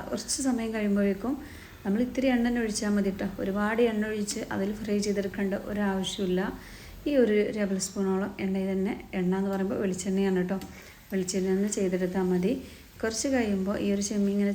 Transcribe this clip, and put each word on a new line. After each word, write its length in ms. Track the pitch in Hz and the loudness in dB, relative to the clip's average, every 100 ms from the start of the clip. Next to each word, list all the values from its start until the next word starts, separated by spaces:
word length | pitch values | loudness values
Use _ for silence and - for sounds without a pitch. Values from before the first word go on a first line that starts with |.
| - | -2
കുറച്ച് 300 | 208 - - | -6 -4 -2
സമയം 280 | 269 226 226 | 0 0 -2
കഴിയുമ്പോഴേക്കും 600 | 220 208 202 202 196 233 302 - - - - | -2 0 2 2 2 -2 -4 -6 -14 -16 -8
നമ്മൾ 200 | 202 214 | 0 2
ഇത്തിരി 260 | 247 269 262 | 2 2 2
എണ്ണ 180 | 240 240 | 4 2
തന്നെ 140 | 240 | 2
ഒഴിച്ചാൽ 300 | 220 208 208 | 0 0 0
മതി 200 | 202 196 | 2 2
കേട്ടോ. 160 | 190 202 - | 0 -4 -4
ഒരുപാട് 420 | 196 196 208 226 | -2 0 0 4
എണ്ണ 200 | 240 214 214 | 2 2 -2
ഒഴിച്ച് 340 | 214 208 220 - | -2 -4 -4 -4
അതിൽ 180 | 208 196 | -2 -2
ഫ്രൈ 240 | 208 214 208 | -2 -2 0
ചെയ്തെടുക്കേണ്ട 560 | 202 196 196 - 196 202 - | 2 0 -2 -2 -2 -2 -4
ഒരാവശ്യമില്ല. 760 | 208 202 190 185 - 185 185 220 - - - - - 302 | -2 0 0 -2 -2 0 0 0 -4 -12 -16 -16 -8 0
ഈ 40 | 285 | 4
ഒരു 180 | 220 208 202 214 | 6 4 2 0
ടേബിൾ 200 | 196 190 | 0 0
സ്പൂണോളം 520 | - 208 190 190 196 - | -2 -2 0 0 -2 -4
എണ്ണയിൽ 280 | 196 190 190 | -2 0 0
തന്നെ, 220 | 190 190 - - | 0 0 -4 -6
എണ്ണ 180 | 190 180 190 | -2 0 2
എന്ന് 120 | 196 | 0
പറയുമ്പോൾ 280 | 196 190 - | 0 0 0
വെളിച്ചെണ്ണയാണ് 580 | 202 185 202 190 196 185 | 0 -2 0 2 2 2
കേട്ടോ, 180 | 180 196 - - - - - | 2 -2 -6 -14 -20 -20 -6
വെളിച്ചെണ്ണ 480 | 190 185 196 190 190 | -4 -2 0 2 2
ഒന്ന് 120 | 208 | 2
ചെയ്തെടുത്താൽ 560 | 214 190 180 180 190 180 | 0 0 2 0 2 2
മതി. 220 | 180 190 - - - - - | 4 2 0 -4 -16 -20 -6
കുറച്ച് 260 | 226 226 277 | -4 -2 2
കഴിയുമ്പോൾ 480 | 262 214 196 190 208 | 2 2 0 0 0
ഈ 100 | 202 | 0
ഒരു 100 | 202 | 0
ചെമ്മീൻ 320 | 202 208 202 202 | 0 2 2 2
ഇങ്ങനെ 180 | 202 | 2